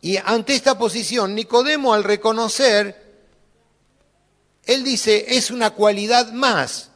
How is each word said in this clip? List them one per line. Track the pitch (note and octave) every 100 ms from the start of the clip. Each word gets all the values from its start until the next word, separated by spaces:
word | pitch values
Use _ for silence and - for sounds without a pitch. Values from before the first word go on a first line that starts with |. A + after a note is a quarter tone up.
Y | E3 F#3+
ante | F#3+ A3+ A3
esta | C4+ - A#3
posición, | A3+ F#3+ G3+ A#3+ G3
Nicodemo, | G#3 A3 A#3+ C4 D4+ C4+
al | G#3+
reconocer, | G3 G#3 G#3+ A3 A3+ - C4+ G#3 G3+ F#3+ - _ _ _ _ _ _ _ _ _ _ _ _ _ _ _
él | - C4
dice, | C4 B3 - G#3+ - B3
"Es | -
una | A#3+ A3
cualidad | G#3 G#3+ G3+ G#3 A#3+ A#3
más | A3+ C4 G3+ C3 - -